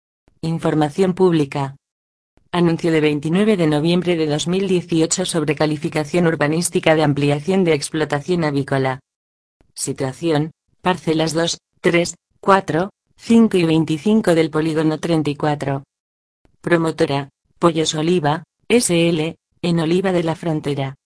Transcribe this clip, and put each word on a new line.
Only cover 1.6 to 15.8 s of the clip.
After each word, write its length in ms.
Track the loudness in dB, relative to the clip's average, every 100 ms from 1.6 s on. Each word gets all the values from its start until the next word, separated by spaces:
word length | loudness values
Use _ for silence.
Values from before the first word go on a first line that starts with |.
| -8 -10 _ _ _ _ _ _ _
Anuncio 400 | 0 2 2 0
de 100 | 2
veintinueve 540 | 2 0 -2 0 2 2
de 120 | 2
noviembre 480 | 2 2 0 0 0
de 100 | 0
dos 220 | -2 -2
mil 200 | -2 0
dieciocho 580 | -2 0 0 0 -2 -2
sobre 280 | -2 -2
calificación 720 | 0 -2 -2 -4 -4 -2 0 0
urbanística 720 | 0 0 -2 -2 0 2 2
de 80 |
ampliación 600 | 2 2 0 0 0 0
de 120 | 2 0
explotación 680 | -2 -4 -2 -4 -2 -2
avícola. 560 | -2 -2 -2 -2 -2 -4 _ _ _ _ _ _ _ -10
Situación, 760 | -8 -6 -6 -4 -2 0 -2 -8 _ _
parcelas 520 | -2 -2 0 0 0
dos, 260 | 0 -2 -4 _ _
tres, 360 | 0 2 0 -6 _ _
cuatro, 480 | 2 2 2 -2 -4 -8 _ _
cinco 400 | 2 4 4 4
y 80 |
veinticinco 720 | 2 2 0 -2 0 2 2 2
del 140 | 2
polígono 500 | 0 -2 0 -2 -2
treinta 300 | -2 0 -2
y 60 | -2
cuatro. 480 | -2 -2 -4 -6